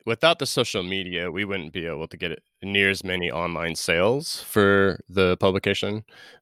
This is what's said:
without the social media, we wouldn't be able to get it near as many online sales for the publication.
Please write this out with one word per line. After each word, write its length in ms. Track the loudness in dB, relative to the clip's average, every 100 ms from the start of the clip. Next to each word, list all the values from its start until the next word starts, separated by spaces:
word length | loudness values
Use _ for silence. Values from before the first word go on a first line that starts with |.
| -4
without 340 | 0 2 2
the 60 | 0
social 360 | -2 -2 -2
media, 480 | -4 -4 -4 -4 -4
we 140 | -4
wouldn't 300 | -4 -6 -8
be 120 | -8 -6
able 220 | -6 -8
to 80 | -8
get 160 | -8
it 100 | -8 _ _
near 260 | -2 2 4
as 140 | 2
many 260 | -2 -2 -2
online 460 | -2 -4 -4 -4 -4
sales 640 | 0 2 4 2 -4 -10
for 580 | -2 4 6 6 4 0 -4
the 260 | 2 2 4
publication. 680 | 2 2 0 -2 -2 -6 -10 -20 -20 -20